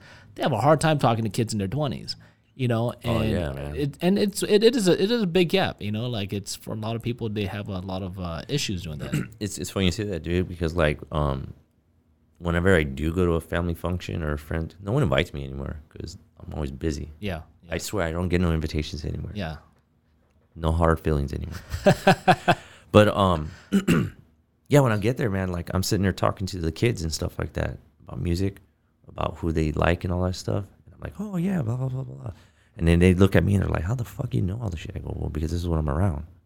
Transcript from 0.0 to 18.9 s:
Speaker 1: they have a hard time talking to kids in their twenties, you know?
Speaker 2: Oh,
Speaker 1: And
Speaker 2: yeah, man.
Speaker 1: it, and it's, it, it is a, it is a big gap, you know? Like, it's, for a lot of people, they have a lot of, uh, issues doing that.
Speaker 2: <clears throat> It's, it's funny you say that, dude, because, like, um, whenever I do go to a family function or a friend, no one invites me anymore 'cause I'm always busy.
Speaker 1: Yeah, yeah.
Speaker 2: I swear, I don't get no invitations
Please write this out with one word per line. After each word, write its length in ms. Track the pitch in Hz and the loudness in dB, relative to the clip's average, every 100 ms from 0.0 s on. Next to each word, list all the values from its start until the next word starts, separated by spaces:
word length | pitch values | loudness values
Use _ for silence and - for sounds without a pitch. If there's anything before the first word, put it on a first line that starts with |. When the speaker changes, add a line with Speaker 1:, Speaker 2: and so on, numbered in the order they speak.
| - - - - | -12 -20 -18 -4
Speaker 1:
they 80 | |
have 100 | 269 | -2
a 40 | 110 | 2
hard 180 | 147 151 | 4 4
time 160 | 160 151 | 4 2
talking 280 | 131 113 110 | 2 2 0
to 40 | |
kids 220 | 110 110 | -2 -2
in 60 | 110 | -2
their 80 | 95 | -2
twenties, 480 | 135 143 69 - - - _ _ - | -2 -4 -4 -8 -14 -16 _ _ -4
you 140 | 123 | 0
know? 240 | 113 120 - | 0 0 -4
Speaker 2:
Oh, 140 | 120 113 | -2 0
Speaker 1:
And 100 | 110 | 0
Speaker 2:
yeah, 200 | 87 78 | 0 -2
man. 240 | 69 71 78 | -4 -8 -4
Speaker 1:
it, 220 | 143 - | -4 0
and 160 | 170 202 | 2 2
it's, 240 | 202 - | 2 -2
it, 200 | 175 208 | 2 4
it 120 | 226 262 | 6 4
is 100 | 185 | 4
a, 60 | 160 | 4
it 80 | 202 | 4
is 100 | 240 | 2
a 60 | 190 | 2
big 220 | 180 175 | 2 2
gap, 320 | 190 117 - | 2 0 -2
you 100 | 101 | -6
know? 160 | 107 123 | -4 -4
Like, 240 | 117 98 | -4 -4
it's, 240 | 101 - - | -6 -6 -10
for 160 | - | -8
a 40 | 110 | -6
lot 180 | 107 113 | -4 -4
of 60 | |
people, 260 | 113 120 113 | -4 -4 -4
they 180 | 104 101 | -2 -4
have 220 | 101 101 | -4 -6
a 120 | 95 | -6
lot 220 | 95 92 | -6 -6
of, 160 | 98 95 | -6 -6
uh, 240 | 87 80 - | -8 -8 -4
issues 360 | 143 - 92 | -4 -2 -4
doing 160 | 80 73 | -6 -8
that. 140 | - | -4
Speaker 2:
<clears throat> 260 | - - - | -4 -4 -6
It's, 160 | 101 - | -8 -6
it's 120 | - | -4
funny 180 | 101 92 | 0 2
you 40 | |
say 140 | 98 104 | 2 -2
that, 180 | 85 | -4
dude, 240 | 80 87 90 | -2 0 0
because, 260 | 85 85 | -2 -2
like, 280 | 87 78 73 - | 2 2 0 -4
um, 420 | 76 73 69 - - _ _ _ _ _ _ _ - | 0 0 0 -6 -14 _ _ _ _ _ _ _ -8
whenever 340 | 85 85 92 90 | -2 0 4 4
I 80 | |
do 280 | 73 65 80 | 2 -2 -2
go 120 | 87 87 | 2 2
to 80 | |
a 80 | 82 | 2
family 320 | - 85 87 | -2 -2 -2
function 500 | 85 85 90 - 95 | -4 -4 -6 -6 -6
or 80 | 78 | -4
a 40 | 73 | -4
friend, 340 | - 82 82 - | -4 -6 -6 -8
no 120 | 98 | -4
one 100 | 135 | 0
invites 300 | 104 67 - | 0 0 -2
me 100 | 71 | -4
anymore 320 | 67 69 67 73 - | -10 -8 -8 -10 -14
'cause 280 | - - - _ - | -14 -14 -14 _ -20
I'm 140 | - | -10
always 180 | 78 73 | -6 -6
busy. 400 | 67 80 71 73 - | -4 -4 -4 -8 -10
Speaker 1:
Yeah, 220 | 101 82 - _ 85 | -8 -8 -10 _ -8
yeah. 80 | 85 | -8
Speaker 2:
I 20 | |
swear, 280 | - 104 82 | -6 -4 -2
I 60 | |
don't 160 | 82 90 | -2 0
get 120 | 87 | 2
no 100 | 87 | 2
invitations 540 | 80 78 78 76 | 2 0 -4 -6